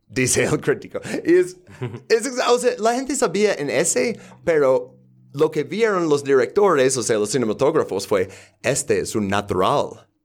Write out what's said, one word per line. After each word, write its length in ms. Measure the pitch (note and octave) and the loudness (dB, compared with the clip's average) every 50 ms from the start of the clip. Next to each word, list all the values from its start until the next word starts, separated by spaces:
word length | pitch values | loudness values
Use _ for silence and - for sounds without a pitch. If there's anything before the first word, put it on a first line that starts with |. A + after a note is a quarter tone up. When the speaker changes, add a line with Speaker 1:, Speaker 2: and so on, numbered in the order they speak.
| _ - | _ -10
Speaker 1:
dice 380 | G#2+ B2 B2+ B2 - - B2+ | -4 -2 -2 0 0 0 0
el 140 | G#2+ C#3 D3+ | 0 0 -2
crítico. 400 | - D3+ C3+ - - - - G2 - - A3 - - | 0 -2 -2 -2 -4 -10 -12 -12 -10 -8 -8 -4 0
Y 120 | - E3+ | 2 4
es, 220 | F3+ F3+ F3+ - - - - - - | 4 2 0 -4 -16 -20 -20 -14 -10
Speaker 2:
<laughs> 300 | C3 A#2 A2 A#2 - - | -10 -10 -10 -10 -4 -2
Speaker 1:
es 160 | G#3+ A#3 G#3+ | -2 0 0
exa-, 260 | C#4 B3 B3 A3+ A#3 | -2 -4 -4 0 0
o 60 | B3 B3 | 0 0
sea, 140 | - B3 - E3+ | 0 0 -2 0
la 160 | G#3 A3 A#3+ | 0 0 0
gente 200 | B3 C4+ B3+ D4 | 0 -2 -4 -4
sabía 380 | - B3 G#3 D#3+ G3 G#3 G#3 F3+ | -2 -2 -2 0 2 0 0 0
en 160 | - D3 C#3 | 0 -2 -2
ese, 500 | G#2+ C3 E3+ F3 - B3 B3+ B3 G#3+ - - - - - - | 0 0 0 0 0 0 -2 -2 -4 -8 -12 -20 -20 -8 -2
pero 520 | F3 E3 D3+ C#3+ C3 C3 B2 B2+ - - _ _ _ _ _ _ - - | 0 2 2 4 4 2 2 0 -4 -16 _ _ _ _ _ _ -10 -4
lo 180 | C#3+ D#3 D#3 | -2 0 0
que 120 | D#3 E3 C#3+ | 0 -2 -6
vieron 460 | B2 D#3 G3+ A#3 A3 G3+ F#3 E3+ D#3+ | -4 -2 -2 0 0 0 0 0 2
los 140 | D3 C#3 B2 | 0 0 2
directores, 720 | C3+ C#3 C3 A#2+ A#2 - G#3 G#3 G3 E3+ C#3+ B2+ C3+ C3 C3 | 2 4 4 4 2 2 2 4 4 4 4 4 2 2 0
o 60 | A2 | -2
sea, 140 | - A#2 G#2+ | 0 0 0
los 100 | G#2 G#2 | 0 0
cinematógrafos, 760 | - C3+ A#2+ A2 G2+ G#2+ C3+ C#3+ D#3+ D3 A2 - G2 F#2+ - - | 0 0 0 0 0 0 0 2 2 2 0 -2 -2 -6 -2 0
fue, 220 | G#2+ G2 F2+ F#2 - - - - _ _ - | 0 0 0 -2 -8 -16 -20 -20 _ _ -4
"Este 360 | A2+ C#3 C3+ - - A2 F#2 | -2 -2 -2 -2 -2 0 0
es 160 | D#2 - - | -2 -2 -2
un 120 | A2+ G#2 F#2+ | -4 -2 -2
natural 800 | G2+ G2+ G#2 G2+ G2+ F2+ F#2 G#2+ C#3 C#3+ G#2 D2+ - - - _ _ _ | -2 -2 -2 -2 -2 0 0 2 2 0 -2 -4 -6 -14 -20 _ _ _